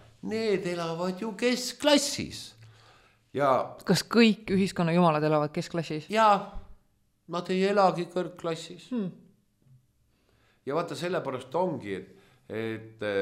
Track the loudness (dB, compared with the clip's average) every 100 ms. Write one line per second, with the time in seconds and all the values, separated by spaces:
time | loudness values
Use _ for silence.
0 | -20 _ -8 -4 -2 -2 -2 -4 -6 -4
1 | -6 -6 -8 -2 -2 0 -4 0 4 4
2 | 4 -4 -8 -10 -16 -20 -20 -20 -20 -20
3 | _ _ _ 0 2 2 0 -4 0 0
4 | 2 6 6 4 0 0 0 0 2 4
5 | 4 4 2 2 0 -4 -6 -6 -6 -8
6 | -4 2 4 4 0 -12 -14 -20 _ _
7 | _ _ -10 -8 -2 0 2 4 4 4
8 | -4 -4 -6 -6 -6 -6 -10 -16 -8 -6
9 | -6 -8 -20 _ _ _ _ -20 _ _
10 | _ _ _ _ _ _ -6 -4 -4 -6
11 | -4 -4 -4 -8 -4 -2 -2 -2 -6 -8
12 | -10 -20 _ _ -12 -8 -6 -8 -12 -8
13 | -4 -2